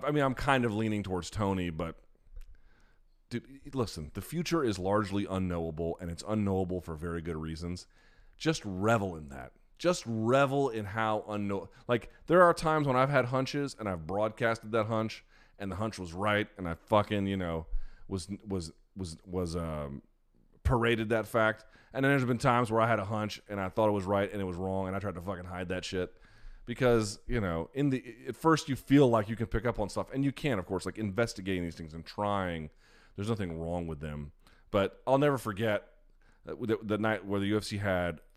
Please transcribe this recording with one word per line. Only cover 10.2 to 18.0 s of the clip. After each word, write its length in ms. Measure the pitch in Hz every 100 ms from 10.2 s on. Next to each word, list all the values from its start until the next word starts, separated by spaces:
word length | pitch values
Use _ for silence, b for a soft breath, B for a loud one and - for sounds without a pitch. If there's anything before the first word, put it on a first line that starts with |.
| 113 131 139 139 139
in 160 | 110 101
how 400 | 110 110 107 -
unknow-, 420 | 104 101 98 85 B -
like, 200 | 120 - b -
there 160 | 170
are 100 | 175
times 340 | 165 165 156 143
when 80 | 127
I've 140 | 135
had 160 | 139 123
hunches, 500 | 131 135 147 143 -
and 120 | 107
I've 180 | 90 78
broadcasted 640 | 98 107 104 117 113 110
that 140 | 113 107
hunch, 400 | 113 110 - b b b -
and 100 | 98
the 60 | 90
hunch 240 | 110 95
was 140 | 87
right, 340 | 85 104 104 104 -
and 80 | 90
I 100 | 82
fucking, 520 | - 107 104 104 98
you 80 | 95
know, 300 | 87 82 80 b b b